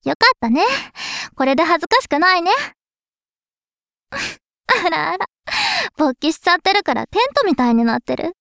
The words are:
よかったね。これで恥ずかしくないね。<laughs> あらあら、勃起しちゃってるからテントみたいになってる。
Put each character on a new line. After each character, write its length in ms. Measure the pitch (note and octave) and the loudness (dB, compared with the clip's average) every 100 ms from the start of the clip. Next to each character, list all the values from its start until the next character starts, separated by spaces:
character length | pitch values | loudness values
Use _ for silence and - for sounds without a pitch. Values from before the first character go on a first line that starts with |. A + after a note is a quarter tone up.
よ 100 | C#4 D4 | -4 2
か 120 | A#4+ - | 2 2
っ 40 | |
た 100 | A3+ | 0
ね。 140 | C4 A4 C5+ - - - - - - | 2 2 -2 -8 -12 -10 -10 -12 -2
こ 100 | C4 | 0
れ 100 | C4+ | 2
で 80 | |
恥 180 | E4 E4 | 2 0
ず 60 | E4 | 2
か 140 | B4 | 0
し 60 | - | 2
く 120 | D4 | 2
な 160 | F4+ F#4 | 4 2
い 60 | |
ね。 100 | E4+ B4+ - _ _ _ _ _ _ _ _ _ _ _ _ _ _ | 2 0 -2 _ _ _ _ _ _ _ _ _ _ _ _ _ _
<laughs> 0 | |
あ 800 | - - - _ _ - A#4+ F4 | -10 -10 -12 _ _ -2 -2 0
ら 220 | D#4+ D#4 | -2 -2
あ 60 | F4+ | -4
ら、 80 | - _ - - G5+ F#5 - - | -8 _ -8 -4 -2 -2 -6 -2
勃 180 | D4+ B3+ | -2 0
起 140 | D4 | -4
し 60 | - | -2
ち 80 | - | 0
ゃ 60 | F4 | 0
っ 40 | |
て 140 | F#4+ | 0
る 100 | G4+ | 0
か 100 | E4+ | -2
ら 140 | B3+ - | -4 -2
テ 120 | G4+ | -2
ン 140 | B4+ | 0
ト 120 | C#5+ G#4+ | 0 0
み 100 | C#4 | 2
た 140 | A#3+ | 2
い 60 | A#3 | 2
に 80 | |
な 140 | A#3 A#3 | 2 -2
っ 40 | |
て 140 | - - | -4 -6
る。 180 | E4 - | -6 -8